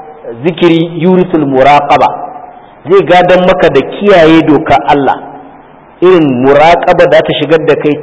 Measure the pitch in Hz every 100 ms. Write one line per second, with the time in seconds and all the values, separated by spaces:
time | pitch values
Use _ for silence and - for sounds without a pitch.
0 | - - - - 160 160 175 165 170 165
1 | 175 185 180 160 139 131 135 143 - 147
2 | - - - - - - - - - 196
3 | 147 180 180 185 180 190 170 139 - -
4 | 202 185 160 160 151 143 - 139 - 147
5 | 131 - - - - - - - - -
6 | 175 185 147 123 135 143 160 175 175 175
7 | 160 156 165 - 147 160 151 143 151 147